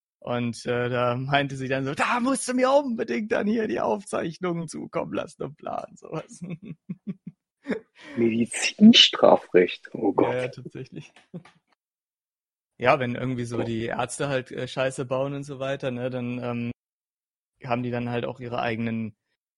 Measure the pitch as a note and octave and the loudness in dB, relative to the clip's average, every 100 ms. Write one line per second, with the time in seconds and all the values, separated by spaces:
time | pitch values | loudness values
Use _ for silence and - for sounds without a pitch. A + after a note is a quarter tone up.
0 | _ _ - A#2+ A#2+ A2+ - A#2+ B2 B2 | _ _ -6 -2 -2 -4 -4 -2 0 0
1 | B2 B2 C3 C#3+ C#3 C3+ C3 C3+ C3+ C#3+ | 0 0 0 0 0 -4 -4 -2 -2 -2
2 | F3 A#3+ B3 C4 - B3+ B3+ C#4 C#4 A3+ | -2 0 0 -2 -2 2 4 4 2 -4
3 | A#3+ A#3+ G#3+ A#3 G#3 A3+ A3 G#3+ - G#3+ | -2 -4 -2 0 0 0 0 0 0 -2
4 | - A3 E3 D#3+ F3+ E3+ D#3+ D3+ - E3 | -2 -4 -4 -4 -4 -4 -6 -10 -8 -6
5 | - - - - D3 D3+ - - - - | -4 -6 -8 -8 -12 -10 -8 -8 -10 -16
6 | - D#3+ - A#3 F3 E3 - D#3+ - F3+ | -10 -10 -10 -14 -12 -12 -14 -16 -14 -14
7 | - - - - _ _ C#4+ A4+ - _ | -12 -12 -14 -20 _ _ -8 -8 -8 _
8 | D4+ C#4 A#3 A3+ A#3 - - - G#3+ - | -10 0 0 2 -2 -2 -4 10 10 12
9 | - - - - - F2+ F2+ - - - | 8 8 8 8 6 4 4 0 -12 -2
10 | G2+ F2+ G2 B2+ B2 - B2 C3 C3 B2+ | 0 2 0 0 -4 -8 -14 -14 -14 -16
11 | - - _ F3 - _ _ _ _ _ | -18 -20 _ -20 -20 _ _ _ _ _
12 | _ _ _ _ _ _ _ - B2 D3 | _ _ _ _ _ _ _ -2 2 4
13 | B2 A#2+ B2+ B2 A#2+ A#2+ A#2 A2+ A#2 - | 2 -2 -4 -4 -4 -4 -4 -4 -4 -4
14 | B2 - C#3+ C3+ B2 C3+ B2+ - C3 C3 | -6 -4 -2 -2 -4 -8 -8 -2 -2 -2
15 | B2+ C3 C#3 C#3+ C#3+ C3 C3+ C#3 C#3 B2 | -4 -2 -2 -6 -10 -8 -6 -4 -4 -4
16 | B2+ B2+ A#2+ B2 A#2+ A#2+ A#2+ - _ _ | -4 -4 -6 -6 -4 -4 -6 -8 _ _
17 | _ _ _ _ _ _ C3 B2 B2 A#2+ | _ _ _ _ _ _ -4 -2 -2 -4
18 | A#2+ A#2+ C3+ A#2+ B2 A#2+ B2 A2+ A#2 A2+ | -4 -4 -4 -8 -8 -4 -2 -2 -2 -4
19 | A2 - _ _ _ | -6 -10 _ _ _